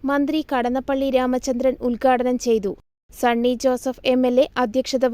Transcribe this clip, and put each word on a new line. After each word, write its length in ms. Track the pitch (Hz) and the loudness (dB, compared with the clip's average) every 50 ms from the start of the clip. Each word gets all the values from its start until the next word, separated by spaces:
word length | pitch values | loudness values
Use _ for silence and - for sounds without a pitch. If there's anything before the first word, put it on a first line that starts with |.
| - 262 | -2 -2
മന്ത്രി 300 | 285 285 285 269 311 311 294 - | 0 0 0 0 -2 -4 -4 -2
കടന്നപ്പള്ളി 580 | 285 247 240 247 247 269 262 - 277 269 269 269 254 | -4 -2 -2 -2 -2 -4 -4 -4 -4 -2 -2 0 0
രാമചന്ദ്രൻ 580 | 254 254 254 254 254 - - 254 240 254 262 247 - - | 0 2 2 -2 -2 -2 -4 -4 0 0 0 0 0 -2
ഉദ്ഘാടനം 520 | 247 240 220 - 262 254 240 247 254 247 247 - | -4 -4 0 2 2 2 2 2 0 -2 -2 0
ചെയ്തു. 260 | 247 226 220 190 196 - - _ _ _ _ _ _ - - | 0 0 0 0 -4 -8 -8 _ _ _ _ _ _ -8 -2
സണ്ണി 340 | - 240 240 233 233 247 254 233 - | 0 0 2 2 0 0 -2 0 0
ജോസഫ് 380 | 262 254 247 - 262 247 - - - 254 | -2 -2 0 -4 -6 -8 -4 0 0 2
എം 80 | 254 254 247 | 2 2 2
എൽ 100 | 247 247 294 | 4 2 2
എ 20 | - _ - 254 | 2 _ -2 -2
അധ്യക്ഷത 420 | 220 214 262 262 - - 254 262 254 | 0 0 -2 -2 0 0 0 0 2